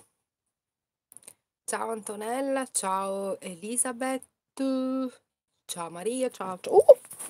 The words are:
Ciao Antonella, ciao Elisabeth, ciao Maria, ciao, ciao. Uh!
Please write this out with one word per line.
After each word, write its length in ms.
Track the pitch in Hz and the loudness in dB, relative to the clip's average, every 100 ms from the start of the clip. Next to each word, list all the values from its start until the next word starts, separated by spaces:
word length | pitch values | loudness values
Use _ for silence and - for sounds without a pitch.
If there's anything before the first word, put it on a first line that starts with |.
| - _ _ _ _ _ _ _ _ _ _ - - - _ _ | -20 _ _ _ _ _ _ _ _ _ _ -20 -20 -20 _ _
Ciao 260 | - 208 220 | -6 -6 -4
Antonella, 760 | 226 202 208 214 247 277 269 262 | -6 -8 -8 -6 -4 -2 -2 -4
ciao 680 | - 190 190 196 196 196 185 | -4 -2 -2 -2 -4 -6 -6
Elisabeth, 880 | - 175 202 240 262 233 262 262 - _ _ - 269 262 262 262 262 - _ _ _ _ - | -10 -12 -8 -4 -4 -4 -4 -6 -8 _ _ -6 -4 -2 -2 -4 -6 -10 _ _ _ _ -16
ciao 240 | - 170 | -12 -12
Maria, 400 | 170 196 254 254 | -8 -6 -4 -4
ciao, 280 | - 190 185 | -6 -10 -8
ciao. 180 | - 392 | 2 8
Uh! 200 | - 523 - - | 10 10 8 -18